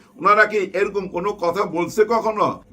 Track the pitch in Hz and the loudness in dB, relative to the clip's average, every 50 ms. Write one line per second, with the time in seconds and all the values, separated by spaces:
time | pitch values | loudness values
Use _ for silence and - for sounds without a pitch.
0 | _ _ _ - 160 190 208 214 214 208 208 214 190 - - 180 202 196 190 202 | _ _ _ -2 2 4 4 6 4 4 2 0 -2 -2 -2 -2 -2 -2 -2 -6
1 | 190 175 - 175 175 208 208 - 170 170 156 196 202 185 156 170 175 156 - 220 | -6 -6 -6 -4 -4 -4 -4 -2 -4 -2 -2 -2 -4 -2 -2 -4 -4 -2 0 2
2 | 214 - 233 226 - 226 214 208 180 135 - - - _ | 2 2 2 0 0 -2 0 0 0 -2 -2 -6 -12 _